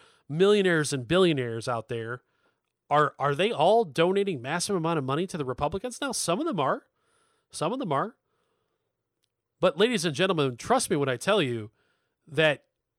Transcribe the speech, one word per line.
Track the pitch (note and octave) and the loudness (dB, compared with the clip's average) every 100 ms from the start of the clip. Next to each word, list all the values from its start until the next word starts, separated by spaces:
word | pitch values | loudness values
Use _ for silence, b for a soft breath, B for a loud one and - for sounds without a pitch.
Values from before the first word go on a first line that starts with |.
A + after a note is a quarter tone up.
| b b - | b b -10
millionaires | D#3 G3 G#3 F#3 E3 D3 | 2 4 4 4 2 0
and | C#3 A2+ | -4 0
billionaires | F3 F3+ C#3+ A#2+ A2+ C3 | 4 4 2 -2 -6 -6
out | A#2 - | -6 -6
there? | A#2 A2+ A#2+ _ _ _ _ _ _ _ | -8 -8 -12 _ _ _ _ _ _ _
Are, | D3+ D3 - | 2 2 0
are | C#3+ | -2
they | C#3+ G#3 | 0 0
all | D3 E3+ A#3 | 2 4 4
donating | F3+ C#3+ E3+ G3 G3+ C#3 | 2 0 2 2 -2 -4
massive | B2 E3+ - F#3+ | -6 -6 -2 -2
amount | D#3+ E3 | 0 -2
of | |
money | C3+ C#3+ F#3+ | 0 -2 -4
to | E3+ | -6
the | C3 | -6
Republicans? | - D3 F#3+ B3 - | -4 -4 -4 -8 -8
Now, | C#4 | -6
some | - - F#3+ | -4 -2 -2
of | E4 | -2
them | F#3 | 0
are. | C3+ A#3 - _ _ _ _ _ _ | 0 -2 -6 _ _ _ _ _ _
Some | - D#3 | -6 -4
of | C4 | -4
them | A3 | -2
are. | C#3 G3 - _ _ _ _ _ _ _ _ _ _ _ _ _ _ | -2 -2 -8 _ _ _ _ _ _ _ _ _ _ _ _ _ _
But | E3+ D#3+ | 0 2
ladies | A#3 A3 E3 | 2 2 -2
and | C3 | 0
gentlemen, | F#3+ E3 C3+ A#2+ | 0 2 0 -2
trust | - B3 - | 0 0 2
me | D#3 | -2
when | C3+ | 0
I | B2 | -2
tell | - G#3 | 0 0
you | C3+ A#2 G#2+ _ _ _ _ _ _ | 0 -4 -8 _ _ _ _ _ _
that | C#3+ D#3 C3+ _ _ _ | 2 2 2 _ _ _